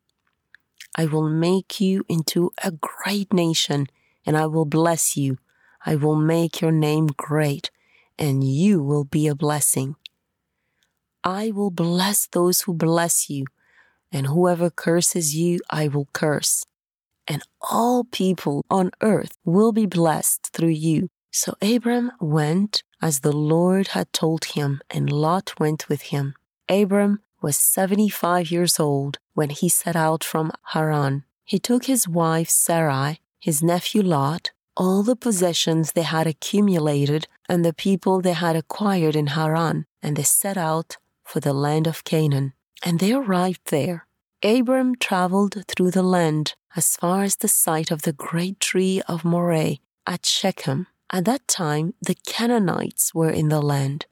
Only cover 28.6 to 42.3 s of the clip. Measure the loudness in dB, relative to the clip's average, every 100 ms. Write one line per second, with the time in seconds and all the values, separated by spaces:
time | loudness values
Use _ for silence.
28.6 | 0 2 0 0 -2 -8 _ -4 -2 -2
29.6 | 0 0 0 0 0 0 -2 -4 -4 -6
30.6 | -6 -2 0 2 0 -2 -8 _ -4 -2
31.6 | 0 0 2 0 0 0 2 0 0 0
32.6 | 2 2 2 0 -2 -6 _ _ -4 0
33.6 | 2 0 0 0 2 2 0 -2 -8 -12
34.6 | _ -2 2 2 2 0 0 2 2 2
35.6 | 2 2 2 0 0 0 -2 -2 -2 2
36.6 | 4 2 2 2 2 0 -4 _ -2 0
37.6 | 2 0 0 0 2 2 2 0 0 0
38.6 | -4 -4 0 2 2 2 0 0 0 0
39.6 | 0 -2 -6 _ -4 -2 0 0 0 -2
40.6 | 0 -2 -4 -14 _ _ -8 -4 0 0
41.6 | 2 2 0 -4 -2 0 2